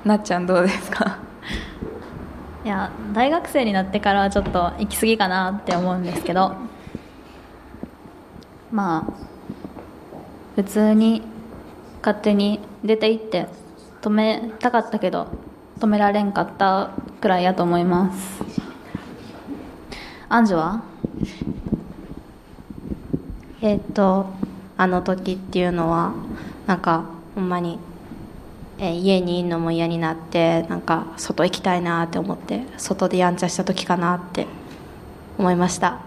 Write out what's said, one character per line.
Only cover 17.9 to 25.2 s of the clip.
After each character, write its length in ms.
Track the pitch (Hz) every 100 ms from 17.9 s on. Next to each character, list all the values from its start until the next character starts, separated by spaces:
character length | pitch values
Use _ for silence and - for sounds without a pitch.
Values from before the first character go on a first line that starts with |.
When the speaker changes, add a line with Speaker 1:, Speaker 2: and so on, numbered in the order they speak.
| 180 185
Speaker 2:
す。 280 | - - - - - - - - - - - - - - - - - - - - - -
ア 100 | 233
ン 60 | 226
ジ 80 |
ュ 20 | 175
は？ 260 | 160 214 - - - - - - - - - - - - - - - - - - - - - - - - - - - -
Speaker 3:
え 140 | 220 202
っ 40 |
と、 480 | - - 190 190 190 - - - - -
あ 100 | 185
の 140 | 180
時 320 | 180 185